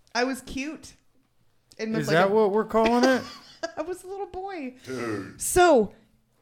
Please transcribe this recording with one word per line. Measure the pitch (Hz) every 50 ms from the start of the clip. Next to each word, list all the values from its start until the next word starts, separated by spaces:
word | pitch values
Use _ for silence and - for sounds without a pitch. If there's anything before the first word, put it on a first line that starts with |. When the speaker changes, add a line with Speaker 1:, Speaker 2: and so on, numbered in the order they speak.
| _ _ -
Speaker 1:
I | 233 247
was | 262 269 -
cute. | - - - 269 262 302 311 - - - - _ _ _ _ _ _ _ _ _ _ _ _ _ _ _ - -
And | 220 220
Speaker 2:
Is | 220
Speaker 1:
was | 160 147
like | - 160
Speaker 2:
that | 165 185 196
Speaker 1:
a | 208
Speaker 2:
what | 220 220 196
we're | 196 220 214
calling | 214 - 220 226 226 240 247 247
it? | 262 262 233 - - - - - -
Speaker 1:
<laughs> | - - - 330 -
I | -
was | 311 339 370 349 -
a |
little | 359 392 392 403
boy. | 359 359 370 370 403 392 339 269 247 254 - -
Speaker 3:
Dude. | 254 262 247 240 - 107 98 95 - - -
Speaker 1:
So, | - - - 359 359 349 302 240 208 190 - - _ _ _ _ _ _ _ _